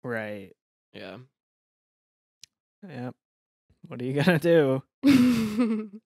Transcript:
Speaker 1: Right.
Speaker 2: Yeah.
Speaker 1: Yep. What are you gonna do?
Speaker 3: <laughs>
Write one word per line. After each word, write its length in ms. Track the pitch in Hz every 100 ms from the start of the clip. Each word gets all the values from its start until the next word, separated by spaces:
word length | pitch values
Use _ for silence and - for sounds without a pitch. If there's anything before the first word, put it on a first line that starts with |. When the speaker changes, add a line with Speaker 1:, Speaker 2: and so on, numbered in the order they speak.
Speaker 1:
Right. 500 | - 117 107 104 95 _ _ _ _
Speaker 2:
Yeah. 260 | 104 95 98 127 _ _ _ _ _ _ _ _ _ _ _ - _ _ _ 196
Speaker 1:
Yep. 260 | 135 123 - _ _ _ _ _ _ -
What 120 | 123
are 40 |
you 180 | 123 139
gonna 160 | 147 170
do? 440 | 170 170 139 135 - _
Speaker 3:
<laughs> 960 | 269 262 247 233 220 208 240 220 214 202